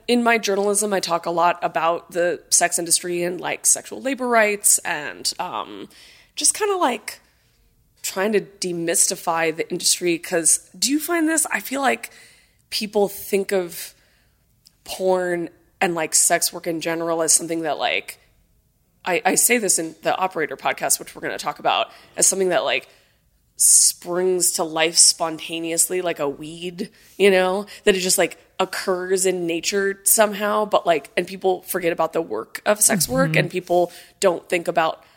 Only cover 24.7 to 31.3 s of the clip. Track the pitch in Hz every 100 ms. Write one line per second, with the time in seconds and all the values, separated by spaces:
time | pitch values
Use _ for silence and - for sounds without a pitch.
24.7 | 160 160 170 - - 165 160 - 165 165
25.7 | 165 - 185 180 160 143 143 151 170 175
26.7 | 175 220 _ - - 196 185 185 190 208
27.7 | - - 190 185 190 170 - _ - 190
28.7 | - - 180 185 190 185 180 170 165 -
29.7 | 202 196 196 - - 208 202 208 214 208
30.7 | 196 180 160 - - 180